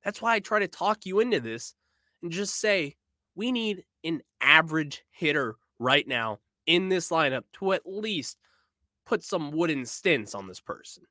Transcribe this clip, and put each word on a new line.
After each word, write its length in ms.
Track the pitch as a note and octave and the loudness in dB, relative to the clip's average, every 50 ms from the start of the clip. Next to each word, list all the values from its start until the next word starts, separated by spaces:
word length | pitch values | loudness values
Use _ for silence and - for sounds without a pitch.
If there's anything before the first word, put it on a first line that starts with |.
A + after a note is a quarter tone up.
| _ | _
That's 180 | G3 G#3 - | -6 -8 -2
why 140 | A3 A#3 A#3 | 0 0 0
I 40 | G#3+ | 0
try 200 | G3 - G#3+ G#3 | 0 0 0 0
to 80 | G3+ | 0
talk 380 | F3 - - - G3+ G#3+ G#3 - | -2 -4 -2 0 0 0 0 -4
you 140 | F#3 F#3 G#3 | -2 0 0
into 200 | A#3 B3 G#3+ D3 | 2 2 0 0
this 340 | A#2 A2+ A2 A#2+ - - _ _ _ _ _ _ _ _ _ _ | 0 -4 -8 -8 -10 -14 _ _ _ _ _ _ _ _ _ _
and 100 | F3 F3 | -10 -8
just 280 | E3 F#3 G3+ F#3+ - - | -6 -6 -6 -4 -4 -2
say, 360 | - G#3+ G3+ F#3+ D3+ C#3 - _ _ _ _ _ _ _ _ | 0 2 2 2 0 -4 -8 _ _ _ _ _ _ _ _
"We 180 | E3+ G#3+ B3 | -4 -2 -2
need 340 | B3+ A#3 A3+ G#3+ G3+ F#3 - _ _ _ - | 0 0 0 -2 -2 -4 -8 _ _ _ -4
an 180 | D#3+ E3 C#3 - _ _ _ | -4 -4 -4 -6 _ _ _
average 640 | B2 C#3 D3+ D#3+ E3 D#3+ D#3 D#3+ D3+ D3 - - _ _ | 6 8 8 8 6 4 0 -2 -2 -2 -8 -14 _ _
hitter 460 | _ - E3+ D3+ D3 D3+ C3+ A2+ A2 _ _ _ _ _ | _ -2 0 0 2 2 -2 -2 -6 _ _ _ _ _
right 280 | A#2 B2+ C#3 D3 - | 2 4 4 4 4
now 340 | C3 C3 A#2 A2+ A2+ G#2 - _ _ _ _ _ | 0 -2 -2 -2 -2 -4 -6 _ _ _ _ _
in 220 | - E3 F3 F#3+ F#3 | 2 4 4 4 2
this 200 | F#3 F3+ E3 - | 0 0 0 0
lineup 360 | E3+ D#3+ D#3 C3+ C3 B2 - _ - | 2 2 2 2 0 -2 -6 _ -12
to 200 | - G3 F#3+ F#3+ | -4 0 0 0
at 140 | E3 _ | 0 _
least 500 | F3 F#3+ G#3 G#3+ A3 G3+ D#3 A#2+ - - _ _ _ _ _ _ _ _ _ _ _ _ _ _ | -8 -8 -6 -4 -4 -4 -4 -6 -8 -14 _ _ _ _ _ _ _ _ _ _ _ _ _ _
put 200 | - A#3 - - | -4 -4 -4 -2
some 260 | - G3+ F3 D#3 C#3+ | -4 -4 -4 -4 -2
wooden 340 | D3+ D#3+ F3 E3 D3+ C3+ B2+ | -2 0 0 0 0 -2 -4
stints 500 | A#2+ - - - F#3+ D#3 B2 A2 - - | -8 -10 -2 2 2 2 2 0 -6 -10
on 120 | G#2 G2 | -12 -12
this 120 | F#2+ F#2 - | -12 -16 -16
person." 480 | _ - - - - - - - _ _ | _ -12 -14 -12 -14 -20 -20 -20 _ _